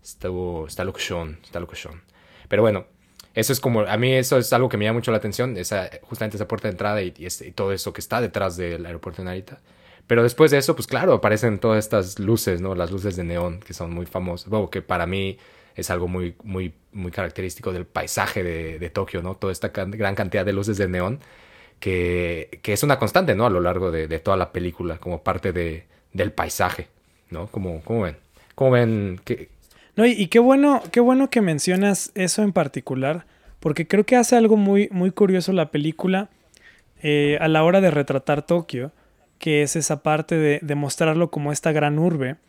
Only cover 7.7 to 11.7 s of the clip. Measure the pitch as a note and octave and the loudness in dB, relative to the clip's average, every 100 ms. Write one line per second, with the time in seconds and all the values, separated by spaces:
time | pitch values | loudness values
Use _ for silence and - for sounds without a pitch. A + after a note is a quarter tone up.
7.7 | G2 - - - A#2 A2+ G#2 F#2+ F2 F2 | -2 -6 -10 -4 -2 -2 -2 -4 -4 -6
8.7 | E2+ E2+ E2+ - F2+ F#2 F#2 - - _ | -6 -10 -12 -12 -10 -10 -10 -12 -20 _
9.7 | _ _ _ _ A#2 A#2+ - D#3 C#3 C3 | _ _ _ _ 4 4 6 6 6 2
10.7 | D3+ A2+ B2+ F#3 B2 G#2+ G#2+ A#2 G2+ A2+ | -2 -2 0 4 4 4 2 2 0 2